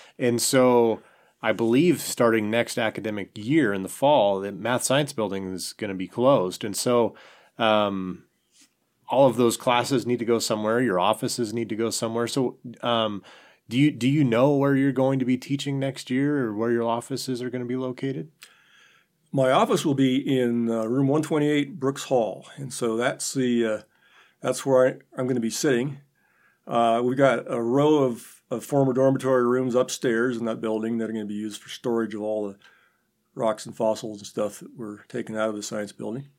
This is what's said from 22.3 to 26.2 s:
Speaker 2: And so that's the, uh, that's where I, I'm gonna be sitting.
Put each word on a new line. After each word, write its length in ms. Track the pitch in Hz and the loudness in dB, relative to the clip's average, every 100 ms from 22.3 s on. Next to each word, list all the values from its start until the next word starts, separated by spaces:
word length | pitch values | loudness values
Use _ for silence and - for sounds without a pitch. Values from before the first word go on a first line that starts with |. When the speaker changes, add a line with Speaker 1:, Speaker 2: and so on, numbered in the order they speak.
| - - - | -4 -14 -14
Speaker 2:
And 160 | 135 | -12
so 240 | - 120 110 | -4 -2 0
that's 380 | 127 - - | -2 -2 -6
the, 300 | 139 123 120 113 | -2 0 2 0
uh, 120 | 107 - _ _ _ _ _ | -4 -10 _ _ _ _ _
that's 240 | 127 123 139 | -6 -4 2
where 200 | 127 127 | 4 4
I, 40 | - _ - | 0 _ -6
I'm 60 | 127 | -2
gonna 140 | 123 | -2
be 100 | 113 | -2
sitting. 480 | 110 156 120 143 139 _ _ | -2 0 0 -2 -8 _ _